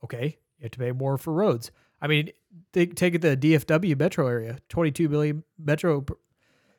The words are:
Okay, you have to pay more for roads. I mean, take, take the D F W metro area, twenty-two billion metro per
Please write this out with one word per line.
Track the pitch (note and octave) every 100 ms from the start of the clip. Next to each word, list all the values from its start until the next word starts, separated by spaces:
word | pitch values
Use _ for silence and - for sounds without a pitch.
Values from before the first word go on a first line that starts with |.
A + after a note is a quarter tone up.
Okay, | B2 A#2 C#3+ - _ _
you |
have | B2+
to | B2+
pay | B2
more | B2+ C3+ C3+
for | E3
roads. | D#3 G#3 A#2 - _ _ -
I | D3
mean, | D3+ D#3 - _ E3+ -
take, | F#3 F3 F3
take | F3+ E3+
the | D#3+ C3+
D | D3+ D#3
F | -
W | D#3+ G3 C#3
metro | D3 - C3
area, | A#2+ A2+ B2+ -
twenty-two | E3+ D#3+ C3+ E3
billion | D3 D3+ D3+ - -
metro | D3 D#3 F3 C#3+
per | C3+ - _ _ _ _ _